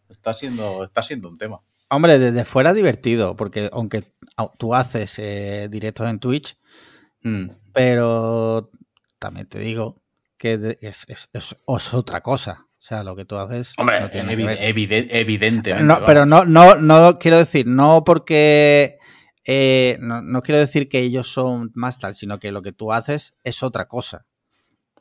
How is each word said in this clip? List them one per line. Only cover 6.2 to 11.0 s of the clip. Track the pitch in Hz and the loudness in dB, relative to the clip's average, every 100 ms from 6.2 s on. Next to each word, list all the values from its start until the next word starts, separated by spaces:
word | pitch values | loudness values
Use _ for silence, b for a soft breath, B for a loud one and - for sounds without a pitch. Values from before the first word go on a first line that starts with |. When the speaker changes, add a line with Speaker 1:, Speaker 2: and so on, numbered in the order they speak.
| 127 147 - - b b b b b _ | -6 -6 -8 -20 b b b b b _
Speaker 1:
Mm. | 113 104 92 - _ | -8 -8 -10 -16 _
Speaker 2:
pero | 135 127 120 117 117 113 113 113 113 107 _ _ _ _ _ | -2 0 0 0 -2 -4 -4 -4 -4 -8 _ _ _ _ _
también | 101 92 101 | -18 -16 -18
te | 101 | -12
digo | 107 113 110 - _ _ _ _ | -10 -8 -10 -14 _ _ _ _
que | 113 110 | -6 -4
de-, | 107 - | -6 -10
es, | 107 - | -14 -18